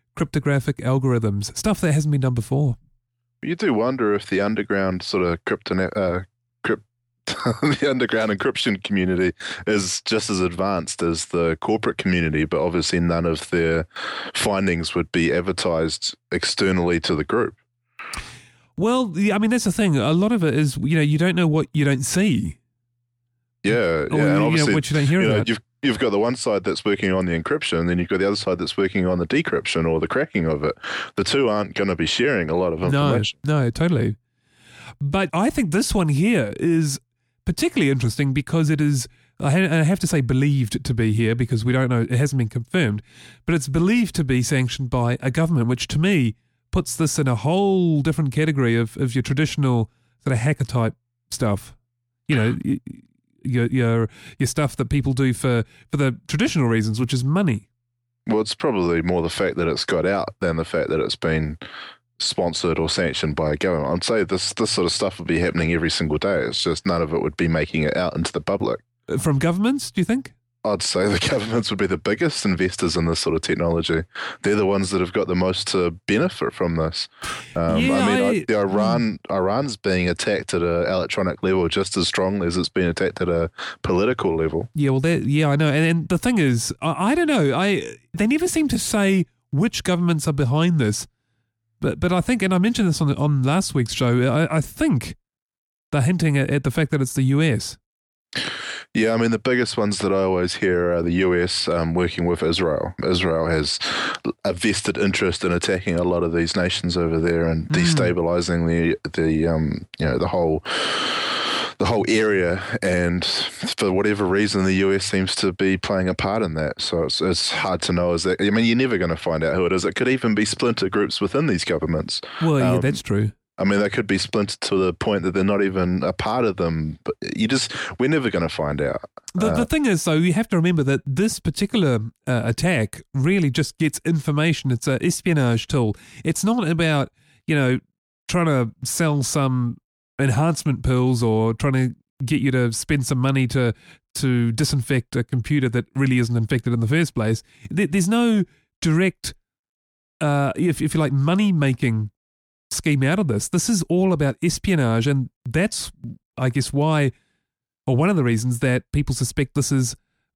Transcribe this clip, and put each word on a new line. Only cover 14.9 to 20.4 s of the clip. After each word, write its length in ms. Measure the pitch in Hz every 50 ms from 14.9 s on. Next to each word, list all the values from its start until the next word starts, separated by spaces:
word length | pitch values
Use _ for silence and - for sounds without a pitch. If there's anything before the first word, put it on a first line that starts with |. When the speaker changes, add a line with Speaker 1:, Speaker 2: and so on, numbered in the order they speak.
| -
Speaker 2:
would 160 | 90 82 -
be 200 | - 87 82 85
advertised 840 | - 87 87 95 87 - - 90 82 80 82 80 - - - - - - _ -
externally 680 | 87 85 - - - - 101 95 92 87 87 87 87 82
to 160 | - - 90
the 80 | 76
group. 320 | 73 - - - 113 - - _ _ _ _ _ _ _ _ - - - - - - - - - - - _ _ _ _ -
Speaker 1:
Well, 360 | - 185 226 247 262 254 202 156
yeah, 220 | 175 202 208 190
I 20 | 208
mean, 120 | 214 214
that's 140 | 247 233 -
the 80 | 202
thing. 240 | - - 208 185 147
A 160 | 131 104 143
lot 200 | 160 175 196 220
of 100 | 240 208